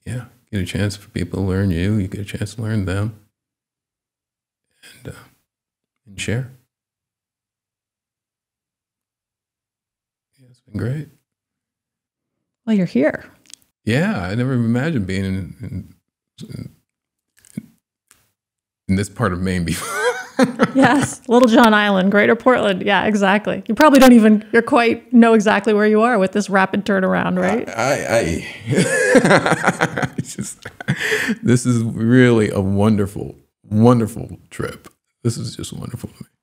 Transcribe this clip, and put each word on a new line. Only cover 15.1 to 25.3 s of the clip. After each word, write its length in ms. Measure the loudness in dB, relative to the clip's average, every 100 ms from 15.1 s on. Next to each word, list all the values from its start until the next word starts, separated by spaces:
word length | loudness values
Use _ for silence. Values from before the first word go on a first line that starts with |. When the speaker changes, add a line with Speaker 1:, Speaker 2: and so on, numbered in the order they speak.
| -4 -4
Speaker 1:
in, 720 | -4 -8 -12 -12 -12 -14 _ _ _ _ _
in, 340 | -18 -16 -16 _ _ _ _ _ _ _ _ -18 -18 _ _ _ _ _ _ _ _ _ _ _ -4
in 80 | -2
this 140 | -2
part 240 | -2 -4
of 80 | -2
Maine 240 | -4 -2 -4
before. 240 | -6 -6
<laughs> 60 | -4 -4 -4 -10 -2 -2 0 -2
Speaker 2:
Yes, 480 | 2 2 2 -2 -6 0
Little 180 | 4 4
John 280 | 6 6 4
Island, 340 | 2 2 2
Greater 240 | 2 2 2
Portland. 460 | 2 2 0 -2
Yeah, 240 | 0 0 0
exactly. 560 | 0 2 0 -2 -8 -6
You 80 | 2
probably 240 | 6 8
don't 140 | 8
even, 300 | 8 8 4 2
you're 120 | 0
quite, 500 | 2 2 2 -2 2
know 220 | 4 6